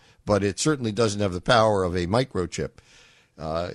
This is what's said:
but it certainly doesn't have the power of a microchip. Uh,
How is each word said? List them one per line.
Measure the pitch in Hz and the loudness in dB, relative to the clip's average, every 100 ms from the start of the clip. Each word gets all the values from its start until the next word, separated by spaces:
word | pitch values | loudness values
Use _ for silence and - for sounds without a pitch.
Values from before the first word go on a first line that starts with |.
| _ _ - | _ _ 0
but | 101 | 0
it | 101 - | 0 0
certainly | 156 139 113 | -2 0 -2
doesn't | 101 113 104 | 0 0 0
have | 101 | -2
the | 87 | -2
power | - 113 110 98 | 2 4 4 4
of | 90 90 | 0 -2
a | 87 | 0
microchip. | 117 135 95 85 - 67 - _ - - _ _ - | 0 -2 -4 -6 -6 -8 -10 _ -20 -20 _ _ -12
Uh, | 78 82 87 | -6 -4 -6